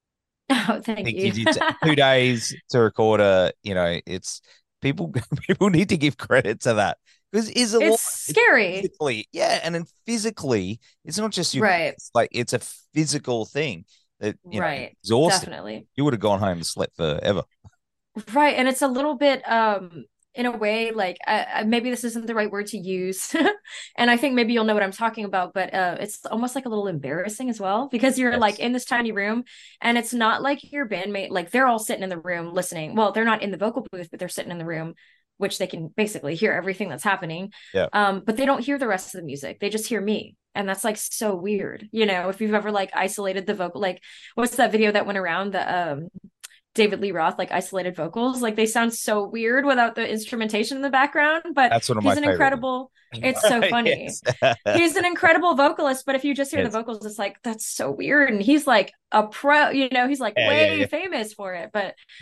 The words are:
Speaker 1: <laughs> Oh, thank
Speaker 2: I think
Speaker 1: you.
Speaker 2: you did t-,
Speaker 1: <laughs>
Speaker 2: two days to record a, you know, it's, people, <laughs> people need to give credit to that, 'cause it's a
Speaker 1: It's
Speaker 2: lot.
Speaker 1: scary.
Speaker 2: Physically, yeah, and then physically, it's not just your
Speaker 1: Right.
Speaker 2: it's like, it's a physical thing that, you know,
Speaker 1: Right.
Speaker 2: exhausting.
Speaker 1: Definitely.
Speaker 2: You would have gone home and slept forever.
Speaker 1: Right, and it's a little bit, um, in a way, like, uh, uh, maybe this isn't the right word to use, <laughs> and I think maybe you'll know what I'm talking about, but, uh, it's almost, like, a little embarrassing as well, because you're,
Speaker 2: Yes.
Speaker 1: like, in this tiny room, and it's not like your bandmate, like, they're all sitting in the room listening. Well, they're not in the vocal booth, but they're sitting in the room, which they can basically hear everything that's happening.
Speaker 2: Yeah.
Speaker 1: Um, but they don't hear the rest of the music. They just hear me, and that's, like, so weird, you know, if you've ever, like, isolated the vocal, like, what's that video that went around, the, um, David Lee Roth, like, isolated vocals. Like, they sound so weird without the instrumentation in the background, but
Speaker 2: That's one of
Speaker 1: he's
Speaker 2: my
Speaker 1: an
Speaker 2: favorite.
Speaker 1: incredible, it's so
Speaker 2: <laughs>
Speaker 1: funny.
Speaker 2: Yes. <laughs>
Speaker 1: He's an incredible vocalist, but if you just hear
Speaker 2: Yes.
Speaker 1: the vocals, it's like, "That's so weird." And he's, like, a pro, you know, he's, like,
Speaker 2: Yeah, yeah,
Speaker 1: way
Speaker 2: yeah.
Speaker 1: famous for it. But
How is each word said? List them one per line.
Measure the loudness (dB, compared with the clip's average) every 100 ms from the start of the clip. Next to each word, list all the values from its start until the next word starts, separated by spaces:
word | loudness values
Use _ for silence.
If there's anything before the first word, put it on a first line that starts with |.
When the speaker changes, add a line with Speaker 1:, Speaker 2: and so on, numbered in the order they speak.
| _ _ _ _ -2
Speaker 1:
<laughs> |
Oh, | 0 0 -2
thank | -4 -6
Speaker 2:
I | -4
think | -2
Speaker 1:
you. |
Speaker 2:
you | 0
did | 0 0
t-, | 0
Speaker 1:
<laughs> | 0 0
Speaker 2:
two | 2 6
days | 6 6 4 2 -2 -10 -2
to | 4
record | 4 4 4 6
a, | 6 6 4 0
you | -4
know, | 0 0 0 -6
it's, | -8 -8 -14 _ _ _ _
people, | -4 -2 -4 -6 -6
<laughs> | -4 0
people | 2 4
need | 4 4
to | 2
give | 2 0
credit | 2 2 2 0
to | 0 2
that, | 2 0 _ _ _
'cause | -4 -2 0
it's | 2
a | 4
Speaker 1:
It's | 4 4
Speaker 2:
lot. |
Speaker 1:
scary. | 0 -6 -2 4 6 6 2 -2
Speaker 2:
Physically, | -6 -2 -2 -2 -6
yeah, | -2 0 0
and | -2 -4
then | -6 _ -6
physically, | -4 -4 -4 -2 0 -2 -8 _ _ -10
it's | -6
not | -4
just | -2 -2
your | 0
Speaker 1:
Right. | 2 2 0 -6
Speaker 2:
it's | -4
like, | 0 0
it's | 0 -2
a | -4 -6 -18 _
physical | -2 0 -2 -2 -4 -4
thing | -4 -4 -6 -14 _ _ -8
that, | -6 -6 -8
you | -6
know, | -4
Speaker 1:
Right. | -4 -10 _
Speaker 2:
exhausting. | 0 2 4 2 -2
Speaker 1:
Definitely. | -10 -12 -12 -10 -2
Speaker 2:
You | 0
would |
have | 2
gone | 2 2
home | 0 -2
and | -4
slept | -6 -6 -2
forever. | -2 0 0 0 -2 _ -20 _ _ _ _ -14 -4
Speaker 1:
Right, | 2 2 2
and | 0
it's | 0
a | 0
little | 0 -2 0
bit, | 2 2 0
um, | 2 2 0 -4 -16 -20 _ _
in | -6 -4
a |
way, | -2 -2 0 -2
like, | -2 -4 -4 -2
uh, | -2 0
uh, | -2 0
maybe | 0 0
this | -4 -4
isn't | -6 -4
the | -2
right | -2
word | -4 -6
to | -8
use, | -4 -4 -4 -6 -4 0
<laughs> | 2 0 -6 -18 -10 0
and | 2
I | 4
think | 2 2
maybe | 2
you'll | 2 2
know |
what | 2
I'm | 0
talking | 0 -4 -4 -4
about, | -2 -2
but, | -4 -4
uh, | 0 -2 -2
it's | -8 -10 -6
almost, | -4 -4 -4
like, | -4
a |
little | -4 -2
embarrassing | -4 -4 -4 -6 -6 -6
as | -4
well, | -2 -2 -2
because | 0 2 2
you're, | 0
Speaker 2:
Yes. | 2
Speaker 1:
like, | 2 2
in | -2
this | -4 -2
tiny | -2 -2
room, | -2 -2 -4 -6 -12 -20 -6
and | 0 0
it's | 0
not | 0 2 2
like | 0 -4 -6
your | -6 -4
bandmate, | -4 -4 -6 -4
like, | -4 -2
they're | 2 4
all | 2
sitting | 0 -6
in | -6
the | -6
room | -6 -6 -4
listening. | -4 -4 -4 -4 2
Well, | 2
they're | 2 2
not | 2
in | -2
the | -2
vocal | -2 -2 -8
booth, | -10 -12
but | -10
they're | -10
sitting | -8 -8
in | -8
the | -6
room, | -6 -8 -12 _ _ _ -6
which | -4 -4
they | -6
can | -6 -8
basically | -4 -4 -4 -6 -2
hear | 0
everything | 0 -4 -6 -6
that's | -4
happening. | -2 -2 -2 -8 -10 -14 -6
Speaker 2:
Yeah. | -2 0
Speaker 1:
Um, | 2 2 0 -2
but | 0
they | 2
don't | 0
hear | 0 -2
the | 0
rest | -2 -4
of | -12
the | -12
music. | -10 -10 -6
They | -4
just | -4 -4
hear | -2
me, | -2 -4 -6 _ _
and | -6 -4
that's, | -2 -4
like, | -4
so | -6 -4 -2 -2
weird, | -2 -2 -4 -10 -8
you | 0 2
know, | 2 -2
if | -4
you've | 0
ever, | 0 0
like, | -2 -2
isolated | -2 -2 -2 -4 -4 -4
the | -4
vocal, | -4 -4
like, | -4 -6 -12 -20 -12 -4
what's | -2 2
that | 2
video | 4 4
that | 2 0
went | -2
around, | -2 -2 -2
the, | -2 -2 -2 -2
um, | -4 -8 -14 -20 _ -20 _ _ 2
David | 2 2
Lee | -2
Roth, | 0 0 0
like, | -2
isolated | -4 -4 -4 -4 -4
vocals. | -6 -2 -2 0
Like, | -2 0
they | 2
sound | 2 0
so | 0 -2 -2 -2
weird | -2 0 2 4
without | 4 2 0
the | -4
instrumentation | -4 -6 -4 -2 -2 -2 -4
in |
the | 0
background, | 2 2 2 2 0 -2 2
but | 4
Speaker 2:
That's | 4 0
one | 0
of |
Speaker 1:
he's | 2
Speaker 2:
my | 2
Speaker 1:
an |
Speaker 2:
favorite. | 2
Speaker 1:
incredible, | 4 4 2 -2 -4 -6 _ _
it's | -4 -2 2 4
so | 4
Speaker 2:
<laughs> | 2
Speaker 1:
funny. | 2 2 0 -4 -8
Speaker 2:
Yes. | -4 2
<laughs> | 2 2 2
Speaker 1:
He's | 4 4 2
an | 0
incredible | 2 4 4 4 4
vocalist, | 4 4 0 0 -2
but | -2
if | 0
you | -2
just | -2
hear | -2
Speaker 2:
Yes. | -2
Speaker 1:
the | -2
vocals, | -6 -8 -10
it's | -6
like, | -6 -6
"That's | -8 -8 -8
so | -6 -4
weird." | -4 2 4 4
And | 2
he's, | 4 4 6
like, | 4 2 -4 -2
a | 0 0
pro, | 0 4 4 4
you | 2 0
know, | 2 0
he's, | 0
like, | -2 2
Speaker 2:
Yeah, |
yeah, | 2
Speaker 1:
way | 4 4 2
Speaker 2:
yeah. | -2
Speaker 1:
famous | -4 -4 -6 -6
for | -10 -10
it. | -10 -6
But | -4 -6 -8 _ -20